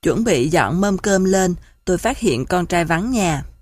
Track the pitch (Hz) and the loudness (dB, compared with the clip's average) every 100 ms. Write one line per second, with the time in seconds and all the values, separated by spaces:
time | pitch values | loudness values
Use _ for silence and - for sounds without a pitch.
0 | - 170 226 156 139 170 104 165 202 190 | 0 0 2 2 2 2 2 0 0 0
1 | 208 196 190 190 185 180 - _ - 175 | 0 2 2 2 0 -2 -10 _ -4 -2
2 | 220 - 226 123 - 180 170 175 165 165 | -2 -2 0 0 -2 -2 0 -2 0 -2
3 | 220 254 180 147 - - | -2 0 0 -2 -6 -18